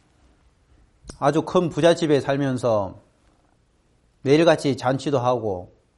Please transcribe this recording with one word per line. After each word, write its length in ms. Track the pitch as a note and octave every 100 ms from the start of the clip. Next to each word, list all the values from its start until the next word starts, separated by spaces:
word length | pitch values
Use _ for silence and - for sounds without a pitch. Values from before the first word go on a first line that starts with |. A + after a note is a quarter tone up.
| _ _ _ _ _ _ _ _ _ _ - -
아주 240 | C#3 D3+
큰 280 | D#3+ F#3 F3
부잣집에 500 | D3+ E3+ E3+ E3 D3
살면서 800 | B2+ C#3 C#3 B2+ B2 G#2+ F#2+ - _ _ _ _ _ _ _ _ _ _ _ _
매일같이 540 | B2+ D3+ E3 D#3 D3 B2+
잔치도 420 | B2+ C3+ - C#3
하고 540 | A#2+ B2+ A2 F#2 F2+ _ _